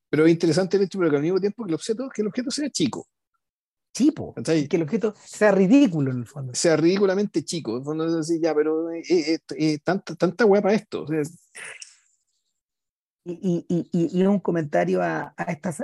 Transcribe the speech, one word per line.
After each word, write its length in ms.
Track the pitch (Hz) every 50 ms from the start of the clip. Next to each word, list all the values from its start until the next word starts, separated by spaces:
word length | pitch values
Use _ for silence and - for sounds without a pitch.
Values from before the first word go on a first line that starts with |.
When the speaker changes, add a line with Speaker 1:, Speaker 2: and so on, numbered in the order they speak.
| _ _
Speaker 1:
Pero 160 | 139 147 156
es 60 | 165
interesante 440 | 170 165 180 165 143 180 190 175 -
el 60 | 190
hecho, 160 | 202 - - 190
pero 120 | 175 160
que 60 | 147
al 60 | 143
mismo 180 | 147 170 190 185
tiempo 240 | 190 208 - - 226
que 60 | 180
el 40 | 160
objeto, 360 | 156 - - 220 220 262 262
que 120 | - -
el 60 | 214 208
objeto 220 | - 254 240 269
sea 180 | - 277 302 269
chico. 400 | - - 147 110 - - - _ _ _ _ _ _ _ _ _ _ _ _ _ _ _ _ _
Speaker 2:
Sí, 180 | - - 240 311
po. 240 | 294 - 87 - -
Speaker 1:
¿Cachai? 320 | - 117 160 165 156 143 139
Speaker 2:
Que 80 | 190
el 60 | 170
objeto 320 | 165 139 - 202 220 214 - _ -
sea 280 | - - - 214 208
ridículo 580 | 196 190 196 175 254 285 285 214 165 151 139 131
en 80 | 127 123
el 80 | 117
fondo. 260 | - - 147 135 127 123
Speaker 1:
Sea 220 | - - 170 156
ridículamente 680 | 151 156 170 190 196 208 190 185 196 208 202 - 170 -
chico, 280 | - 180 165 143 110
en 60 | 110 127
el 60 | 135
fondo 220 | 143 156 160 160
es 80 | 165 170
así, 260 | 165 151 160 170 160
ya, 140 | 165 160 147
pero, 360 | 151 156 156 156 160 165 165
eh, 120 | 165 165 - -
eh, 300 | 170 175 143 156 165 156 - - 143
eh, 220 | 131 156 156 151 151
tanta, 320 | - - 180 196 - - 160
tanta 280 | - - 180 170 - 240
weá 160 | 202 196 208
pa' 140 | 208 196 214
esto, 300 | 208 - _ - 87 -
o 20 |
sea. 160 | 147 160 156 147 160 175 - _ _ _ - - - - - - - - _ _ _ _ _ _ _ _ _ _ _ _ _ _ _ _ _ _ _ _ _ _ _ _ _ _
Speaker 2:
Y, 80 | 175
y, 340 | 170 - 202 185 175 165 - -
y, 200 | 175 165 - -
y, 260 | - 175 170 - 185 180
y 40 |
es 60 | 190 196
un 120 | 208 190
comentario 640 | - - 175 165 156 147 - 175 175 170 185 180
a, 320 | 175 170 160 156 147 - -
a 80 | - -
esta, 300 | 180 170 - - 185 147 -